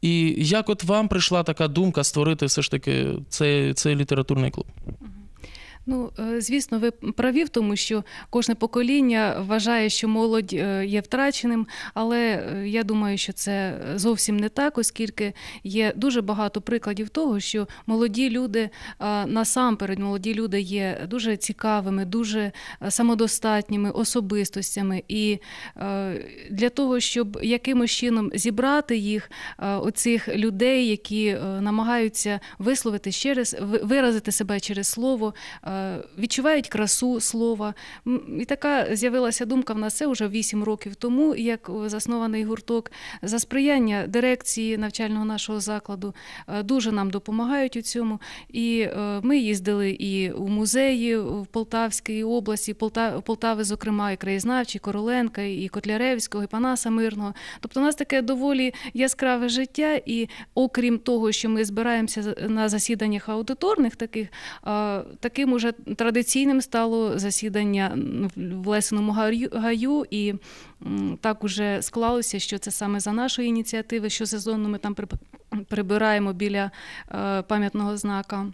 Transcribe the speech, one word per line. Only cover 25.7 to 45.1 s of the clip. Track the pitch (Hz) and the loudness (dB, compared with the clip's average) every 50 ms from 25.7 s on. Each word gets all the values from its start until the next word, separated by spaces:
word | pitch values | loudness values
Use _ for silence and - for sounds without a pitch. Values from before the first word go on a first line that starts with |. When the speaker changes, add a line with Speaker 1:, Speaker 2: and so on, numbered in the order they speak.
| - | -10
Speaker 2:
е, | - - 196 196 196 196 190 175 - - - - - - - | -8 -6 -4 -4 -2 -2 -4 -4 -6 -8 -10 -16 -18 -12 -8
для | 208 190 226 240 | -2 2 2 2
того, | 240 - 277 262 254 247 | 2 2 2 4 4 2
щоб | 233 - - 240 233 202 202 - - | 2 0 2 0 0 0 -2 -2 0
якимось | 220 233 233 - 262 269 247 240 233 | 0 0 2 2 2 4 4 4 4
чином | - - 247 240 233 226 208 - - | 2 0 2 2 2 2 0 0 -2
зібрати | 202 - 233 214 214 254 269 285 294 294 - 240 | 0 0 0 0 2 2 4 4 2 2 2 0
їх, | 226 202 208 214 214 - - - - - - - - | 0 0 0 -2 -2 -4 -8 -16 -14 -14 -14 -10 -6
е, | - 202 196 | -4 -2 -2
оцих | 196 - 220 208 - - 240 233 226 - | 0 -2 -2 -2 0 2 2 2 2 0
людей, | - - 214 214 226 202 190 233 254 269 262 254 | 0 0 0 0 0 2 2 4 4 4 4 4
які, | 233 214 208 - - 208 214 214 | 2 0 -2 -2 -4 -2 0 2
е, | 208 196 - - 190 190 196 | 2 0 0 -2 -4 -2 -2
намагаються | 202 208 214 220 220 233 240 240 226 220 220 - - 208 202 202 - - - - | 0 0 2 2 2 2 2 2 2 0 0 -2 -2 -2 -2 -4 -6 -12 -12 -4
висловити | 196 226 269 262 - 233 208 202 - 196 | 0 0 0 2 0 -2 -2 -2 -4 -4
через, | 185 - - 269 277 254 240 - - - | -4 -2 0 0 0 0 0 -2 -2 -4
ви-, | 202 202 208 220 - | -4 0 0 0 2
виразити | 208 254 277 262 247 226 214 202 - | 2 2 4 4 4 2 2 0 0
себе | 202 - 214 190 208 196 | -2 -2 0 0 -2 -4
через | - - 208 196 196 | -2 -4 -4 -2 -2
слово, | - - 233 233 262 269 233 220 214 208 - - - - - - | -2 -2 0 0 0 2 2 0 -4 -4 -6 -16 -16 -16 -12 -10
е, | - 190 190 190 190 185 - - - - 175 | -6 -6 -4 -4 -4 -6 -8 -10 -12 -6 -6
відчувають | 208 226 - - 262 302 311 294 - - | -4 -2 0 2 4 4 4 4 2 0
красу | - 214 214 196 - - 254 247 247 226 | 0 0 2 2 2 2 2 0 0 0
слова. | 214 - - 226 226 233 233 202 208 208 208 - - - - - _ | -2 -2 0 0 0 0 0 0 -4 -6 -6 -8 -14 -18 -18 -10 _
М, | 240 247 254 - - - 160 | -2 -2 -2 -2 -6 -6 -6
і | 240 | -2
така | - 277 277 - 294 285 269 - - 220 | -4 -4 -2 0 0 2 2 2 0 0
з'явилася | 208 226 247 233 254 247 226 226 - 247 | 0 0 2 2 2 2 2 0 -2 -2
думка | 220 262 262 254 - 220 | 0 0 0 0 0 -2
в | |
нас, | 214 214 214 - | -2 -2 -2 -2
це | - 302 | 0 0
вже | 294 254 - 214 | 0 0 0 -2
вісім | 208 202 226 214 - - 208 208 | -2 0 -2 -2 0 -2 0 0
років | 214 214 208 - 202 196 | 0 -2 -2 -4 -12 -10
тому, | - - 240 240 262 302 311 277 | -6 -2 0 2 4 4 4 2
як, | 233 226 233 233 226 233 180 180 214 214 | 2 0 -2 -2 -2 -6 -8 -6 -4 -4
е, | 214 | -4
заснований | 202 214 214 - 240 233 226 226 214 214 220 | -4 -4 -2 -2 -2 0 0 0 0 0 0
гурток. | 214 220 214 - - 233 226 226 - - - - - - - | -2 -4 -6 -2 -2 -2 -2 -2 -4 -16 -16 -16 -14 -14 -8
За | - 190 220 233 | -4 -2 0 -2
сприяння | - - - 269 277 285 285 269 240 220 208 202 185 | -2 0 0 2 4 4 6 6 4 4 2 0 -2
дирекції | - 196 240 240 254 254 247 - - - 226 220 220 220 | 0 0 2 4 4 2 0 0 -4 -2 -2 0 0 0
навчального | 214 214 208 202 - 226 214 | 0 -2 -4 -2 -2 -2 0